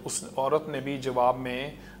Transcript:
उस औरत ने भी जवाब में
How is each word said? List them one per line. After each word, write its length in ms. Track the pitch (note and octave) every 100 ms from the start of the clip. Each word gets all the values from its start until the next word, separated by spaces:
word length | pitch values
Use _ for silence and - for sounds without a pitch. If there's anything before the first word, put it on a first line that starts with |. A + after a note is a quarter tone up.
| -
उस 240 | - C3 -
औरत 280 | C3+ D3+ D3+
ने 120 | C#3
भी 180 | C3+ C#3
जवाब 380 | C3 B2 B2 B2+
में 420 | B2+ B2 C#3+ - - -